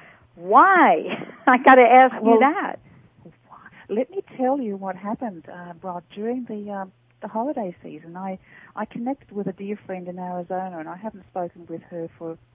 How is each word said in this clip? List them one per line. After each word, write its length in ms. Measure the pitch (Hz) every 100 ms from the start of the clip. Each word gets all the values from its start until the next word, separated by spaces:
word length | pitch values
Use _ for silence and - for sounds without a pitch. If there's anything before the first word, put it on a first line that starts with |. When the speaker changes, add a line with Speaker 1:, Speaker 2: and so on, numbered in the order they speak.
| - _ _ -
Speaker 1:
Why? 680 | 175 226 359 370 254 165 - - -
<laughs> 220 | - -
I 100 | 247
gotta 260 | 269 262 240 254
ask 120 | 262 233
you 160 | 220
Speaker 2:
Well, 80 | 226
Speaker 1:
that. 400 | 269 370 320 - _ - _ _ 170 _ _ - - - -
Speaker 2:
let 220 | 202 262
me 140 | 392 - -
tell 240 | 254 285
you 160 | 226 196
what 180 | 190 185
happened, 500 | 202 240 240 175 -
uh, 260 | 180 175 170
Rod, 220 | 190 175 170 -
during 300 | 220 254 240
the, 260 | 214 202
um, 200 | 196 190 _ _ _
the 60 | 208
holiday 480 | 214 254 285 190 170
season. 340 | 165 151 165 170
I, 220 | 190 190 _ - - -
I 100 | 214
connected 460 | 247 233 277 _
with 140 | 202 196
a 60 |
dear 240 | 185 202 208 -
friend 220 | 185 180
in 100 | 180
Arizona, 600 | 180 180 175 185 190 175
and 100 | 156
I 80 | 180
haven't 260 | 214 196 -
spoken 380 | 190 175 175 170
with 160 | 165 -
her 180 | 170 165 _
for 200 | 165 165 _